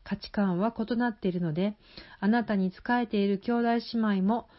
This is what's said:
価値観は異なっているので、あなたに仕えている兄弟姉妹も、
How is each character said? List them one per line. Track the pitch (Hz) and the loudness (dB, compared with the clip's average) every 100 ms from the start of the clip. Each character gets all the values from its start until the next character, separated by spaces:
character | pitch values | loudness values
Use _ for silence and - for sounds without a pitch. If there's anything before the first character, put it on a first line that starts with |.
価 | - 202 | -10 -8
値 | - | -4
観 | - 202 175 | 0 0 2
は | 220 233 | 0 -2
異 | 214 233 | -2 0
な | 240 | 0
っ | 233 | -2
て | 190 | -2
い | |
る | 175 | -2
の | 170 | -2
で、 | 156 202 208 - - - - | 0 -2 -4 -14 -20 -20 -2
あ | 196 | 2
な | 233 | 2
た | 226 202 | 2 0
に | 185 | 0
仕 | - - | -2 -2
え | 240 233 | 0 0
て | 208 | 0
い | 202 | 0
る | 196 | 0
兄 | 233 | 0
弟 | 240 233 233 233 | 0 2 0 -2
姉 | 233 220 196 | 0 2 2
妹 | |
も、 | 190 233 - | 2 0 -4